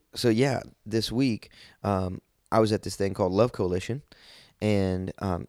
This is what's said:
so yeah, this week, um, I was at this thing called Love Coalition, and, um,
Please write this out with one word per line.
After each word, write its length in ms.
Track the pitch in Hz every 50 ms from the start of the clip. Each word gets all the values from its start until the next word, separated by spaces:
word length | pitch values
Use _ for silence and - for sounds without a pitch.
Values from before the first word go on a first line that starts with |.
| _ _ -
so 140 | - - 120
yeah, 320 | 113 113 131 143 123 - - - - _ _
this 260 | 110 104 113 107 -
week, 400 | 110 120 139 131 107 101 - - - - - - - _ -
um, 380 | 101 101 95 92 92 92 - - _ _ _ _ _
I 80 | - 113
was 120 | 113 107
at 120 | 110 95 -
this 120 | 98 -
thing 180 | - 98 98 -
called 200 | - 101 90 92
Love 180 | 101 117 123
Coalition, 500 | - - 98 90 90 92 - - 117 143 - _ - - - - - - - _ _ _
and, 500 | 104 107 104 101 95 92 92 92 92 95 - -
um, 280 | - 98 90 85 -